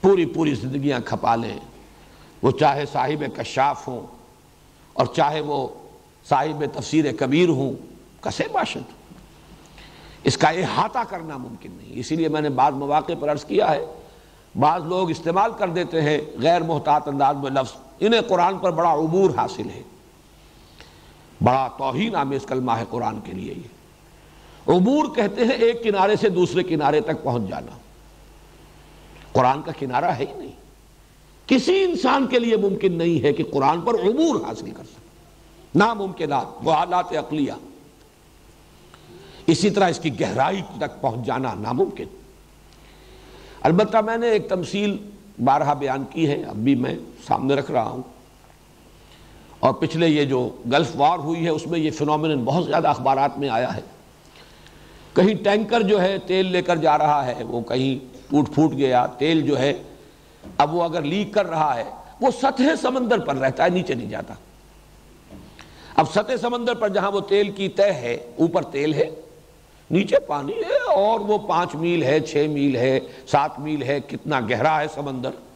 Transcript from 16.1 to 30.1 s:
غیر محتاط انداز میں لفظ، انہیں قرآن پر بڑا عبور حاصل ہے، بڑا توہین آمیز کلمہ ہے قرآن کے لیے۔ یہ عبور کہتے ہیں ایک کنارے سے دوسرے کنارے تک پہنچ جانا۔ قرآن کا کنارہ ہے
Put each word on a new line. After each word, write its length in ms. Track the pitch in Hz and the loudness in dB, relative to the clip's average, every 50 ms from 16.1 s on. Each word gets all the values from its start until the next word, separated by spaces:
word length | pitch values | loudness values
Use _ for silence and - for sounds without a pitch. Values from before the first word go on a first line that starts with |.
| 151 143 - - - - | 0 0 -2 -6 -8 -2
غیر 220 | 117 160 175 175 | 2 2 2 2
محتاط 480 | 165 165 165 147 - 156 147 151 147 147 | 2 0 -2 -2 2 2 2 2 2 -2
انداز 280 | 139 139 139 143 147 | 0 2 2 2 2
میں 140 | 139 139 135 | 0 -4 -2
لفظ، 220 | 131 139 131 120 - - - - - - | 0 0 -2 -2 -6 -18 -20 -20 -8 -2
انہیں 200 | - 214 233 220 208 226 | 2 2 2 2 2 2
قرآن 300 | 190 175 175 180 196 180 | 2 2 2 2 0 0
پر 120 | 156 185 | -2 -2
بڑا 240 | 165 156 170 170 156 | 0 2 2 4 4
عبور 360 | 147 160 160 160 - 131 127 117 | 4 2 2 2 4 4 4 2
حاصل 340 | 117 113 - - - 107 - | 2 -2 -4 -4 -8 -8 -8
ہے، 120 | - - - - - - - - - - - - - - - - - - - - - - - - - - - - - - - - - - | -10 -14 -16 -18 -20 -20 -20 -20 -20 -20 -20 -20 -20 -20 -20 -20 -20 -20 -20 -20 -20 -20 -20 -20 -20 -20 -20 -20 -20 -20 -20 -20 -6 0
بڑا 280 | - 120 127 131 131 123 - - | 2 4 4 4 0 -2 -6 -6
توہین 380 | 139 135 123 139 208 233 208 | -6 -4 -2 -2 -2 -2 -2
آمیز 260 | 170 143 135 139 135 135 | -2 -2 -2 -4 -6 -4
کلمہ 260 | - 131 131 127 123 | -4 -4 -4 -2 -2
ہے 120 | 113 113 117 - | -2 -2 -4 -6
قرآن 300 | - 120 117 110 110 107 | -6 -4 -4 -4 -6 -8
کے 120 | 101 - | -12 -10
لیے۔ 220 | - - - - - | -10 -10 -10 -10 -12
یہ 240 | - 170 - - - - - - - - - - - - - - - - - - - - - | -12 -14 -18 -20 -20 -20 -20 -20 -20 -20 -20 -20 -20 -20 -20 -20 -20 -20 -20 -20 -10 2 2
عبور 460 | 165 180 180 226 277 302 311 294 - | 4 4 6 4 4 2 2 0 0
کہتے 300 | 240 214 202 202 - 233 | 0 -2 -2 0 0 2
ہیں 80 | 220 | 2
ایک 300 | 262 - 226 233 233 233 | 2 4 2 2 2 2
کنارے 340 | - 220 202 196 185 196 214 | 0 0 2 2 4 4 2
سے 120 | - 233 214 | 2 2 2
دوسرے 340 | 180 180 180 170 - 175 | 2 2 0 2 0 -2
کنارے 380 | 175 - 160 151 147 139 151 151 | -2 0 -2 0 2 4 2 2
تک 220 | 147 160 156 - | 2 0 -4 -4
پہنچ 260 | - 143 120 120 107 90 | -2 -2 -2 -2 -2 -4
جانا۔ 300 | 82 71 64 58 - - - - - - - - - - - - - - - - - - - - - - - - - - - - - - - - | -8 -10 -10 -12 -18 -20 -20 -20 -20 -20 -20 -20 -20 -20 -20 -20 -20 -20 -20 -20 -20 -20 -20 -20 -20 -20 -20 -20 -20 -20 -20 -20 -20 -20 -20 -2
قرآن 300 | - 120 127 123 135 147 | 2 4 4 4 2 2
کا 100 | 156 160 156 - | -4 -10 -8 -8
کنارہ 260 | 143 131 123 127 156 | -6 -2 -2 0 0
ہے 200 | 180 | 0